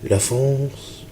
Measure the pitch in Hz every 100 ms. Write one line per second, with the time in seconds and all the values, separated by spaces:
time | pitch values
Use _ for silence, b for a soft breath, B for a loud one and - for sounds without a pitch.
0 | - 101 - 120 135 139 139 - - -
1 | -